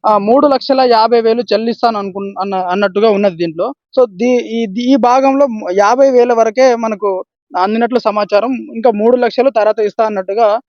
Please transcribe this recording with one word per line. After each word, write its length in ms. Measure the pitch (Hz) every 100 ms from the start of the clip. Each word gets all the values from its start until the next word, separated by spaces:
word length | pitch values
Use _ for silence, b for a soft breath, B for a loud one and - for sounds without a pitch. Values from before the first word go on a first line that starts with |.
| -
ఆ, 120 | 208
మూడు 300 | 202 262 294
లక్షల 340 | 262 - 262
యాభై 400 | 254 226 226 233
వేలు 220 | 226 233 220
చెల్లిస్తాను 460 | 208 226 220 233 214
అనుకు-, 340 | 196 190 196 196
అన్న-, 280 | 196 190 180
అన్నట్టుగా 380 | 185 202 185 220
ఉన్నది 260 | 202 202 165
దీంట్లో. 380 | 170 160 220 285 _ -
So 100 | 247
దీ-, 320 | 180 240 247
ఈ, 260 | - 233 226 190
ఈ 160 | 247 269
భాగంలో 520 | 240 262 269 269 285 220 190
యాభై 360 | 190 202 254 277
వేల 240 | 247 240
వరకే 420 | 233 226 214 262 233
మనకు 500 | 226 202 202 185 - _ _ 180
అందినట్లు 420 | 190 226 233 240
సమాచారం. 540 | 220 208 208 208 233
ఇంకా 380 | 247 - 226 240
మూడు 260 | 208 220 247
లక్షలు 320 | 240 - 262
తర్వాత 300 | 220 208 214
ఇస్తా 260 | 208 - 220
అన్నట్టుగా 560 | 208 190 202 220 220